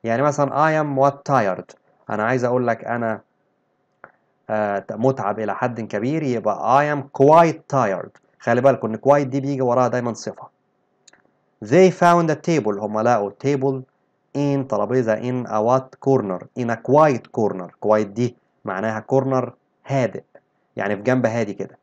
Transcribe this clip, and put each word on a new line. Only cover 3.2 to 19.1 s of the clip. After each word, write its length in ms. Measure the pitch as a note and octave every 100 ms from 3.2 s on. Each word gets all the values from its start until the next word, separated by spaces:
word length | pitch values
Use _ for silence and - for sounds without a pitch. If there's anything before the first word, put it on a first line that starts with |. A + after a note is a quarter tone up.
| _ _ _ _ _ _ _ _ - _ _ _ -
آه، 360 | G#2+ G#2 G2+ -
متعب 480 | G#2+ B2+ C3 G2 G#2+
إلى 160 | G#2 G2
حد 260 | B2+ A#2
كبير، 420 | G#2+ G#2 A#2+ D#3
يبقى 560 | D3 A#2 G#2 F#2+ G2+ C3+
I 180 | D3 D3
am 60 | C#3 -
quite 360 | C#3 D#3+ E3+ - -
tired. 360 | C#3 A2 F2+ - _ _ _
خلي 220 | - A#2+
بالكوا 280 | C3+ A#2+ A2
إن 60 | A2
quite 320 | C3+ D3 C#3
دي 120 | C#3
بيجي 220 | C3+ C3+
وراها 260 | B2+ A#2+ B2
دايمًا 260 | B2 A#2+
صفة. 340 | A2 - - - _ _ _ _ _ _ _ _ _ _ _ G#2+
They 260 | D#3 F#3
found 380 | F3 F3 E3+ E3
a 60 | D3
table، 420 | - D#3+ G#2+ G2+
هم 160 | G#2+ G#2+
لقوا 320 | A2+ A#2+ G2+ - C3+
table 360 | C#3+ C3+ C3+ B2+ _ _ _ _ C#3
in، 300 | C#3+ C#3 C3+
ترابيزة 480 | G#2 G#2 B2+ A2 G#2+
in 320 | B2 B2+ A2+
a 140 | G#2+ A2
what 220 | C3 C3 - C3+
corner، 320 | C3 G#2 F2+ - A#2+
in 100 | A#2
a 80 | A#2 -
quiet 320 | C#3 D#3 A#2 - -
corner. 320 | G#2 F#2+ F2 _ G#2
quiet 220 | G#2+ G2+
دي 280 | G2+ A#2+ B2 _ _ -
معناها 400 | F#2+ A2 A2 -